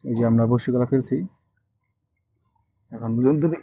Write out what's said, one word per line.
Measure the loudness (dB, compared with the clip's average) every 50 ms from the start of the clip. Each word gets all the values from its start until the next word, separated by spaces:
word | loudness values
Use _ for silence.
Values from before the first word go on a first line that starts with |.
| -6
এই | -6 -2
যে | 0 2
আমরা | 2 4 4 4
বড়শিগুলা | 2 2 0 0 -2 -2 -2 0
ফেলছি, | 0 0 -2 0 -2 -4 -4 -4 -8 _ _ _ _ _ _ _ _ _ _ _ _ _ _ _ _ _ _ _ _ _ _ _ _ _ _ _ _ _ _ _ _
এখন | -14 -10 -6 -4
পর্যন্ত | -2 2 2 2 2 2 0 -2 -2 -4